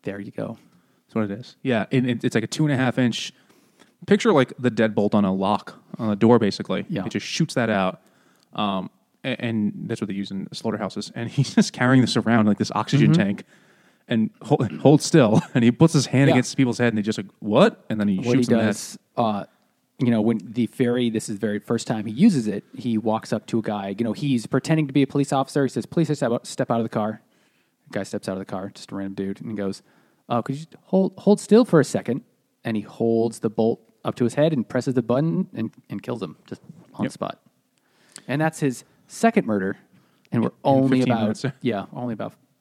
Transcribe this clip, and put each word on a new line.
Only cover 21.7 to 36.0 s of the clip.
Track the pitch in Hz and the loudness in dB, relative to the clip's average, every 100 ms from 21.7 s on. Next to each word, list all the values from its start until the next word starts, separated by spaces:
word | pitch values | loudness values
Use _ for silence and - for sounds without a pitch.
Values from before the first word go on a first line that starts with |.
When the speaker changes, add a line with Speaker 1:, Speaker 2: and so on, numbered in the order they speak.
| 117 - | -4 -4
Speaker 1:
time | 113 107 | -6 -6
he | |
uses | 110 220 151 107 | 2 4 4 0
it, | 101 - - | -4 -8 -10
he | 120 110 | -4 -2
walks | 110 110 - | 0 -2 -2
up | 110 - | -6 -4
to | 117 | -4
a | |
guy. | 107 104 98 101 | -4 -6 -6 -4
You | |
know, | 117 | -4
he's | 98 147 123 107 | -2 -2 -2 0
pretending | 131 - 160 147 | -2 0 0 0
to | |
be | 143 | 0
a | 135 | 0
police | 143 139 | 0 0
officer. | 139 135 147 | -2 -2 0
He | 131 | -2
says, | 120 - | -2 -4
"Please | - 156 147 | -2 -2 0
step | 123 | -2
out, | 120 - | -2 -4
step | - 131 | -6 -2
out | 117 | -2
of | 110 | -2
the | |
car." | 113 107 110 _ _ _ _ _ _ _ | -4 -4 -6 _ _ _ _ _ _ _
The | 104 | -10
guy | |
steps | 95 107 - | -8 -8 -6
out | |
of | 95 | -8
the | 95 | -8
car, | 98 98 - | -10 -10 -14
just | - | -14
a | 101 | -10
random | 98 98 | -8 -6
dude, | 98 101 | -8 -8
and | 120 | -10
he | 104 | -6
goes, | 98 98 _ _ _ _ - | -6 -8 _ _ _ _ -6
"Uh, | 120 | -4
could | 110 139 | -4 -8
you | 160 - | -12 -20
hold, | _ 190 190 - | _ 0 0 0
hold | - 208 | 2 2
still | - 214 254 | 6 4 6
for | 160 | 4
a | 123 | 4
second?" | 113 117 131 - _ _ _ 117 | 0 -4 -6 -8 _ _ _ -6
And | 110 | -6
he | |
holds | 101 - 117 113 113 113 | -6 -4 0 2 0 -2
the | 113 | -4
bolt | 107 110 - _ _ | 0 0 0 _ _
up | - - | -8 -2
to | 120 | 0
his | - | 2
head | 156 | 2
and | 147 104 | 0 -2
presses | 127 131 127 | -2 -2 0
the | |
button | 113 123 160 165 185 - | 0 0 0 -2 -4 -6
and, | 110 - - | -8 -10 -14
and | - | -12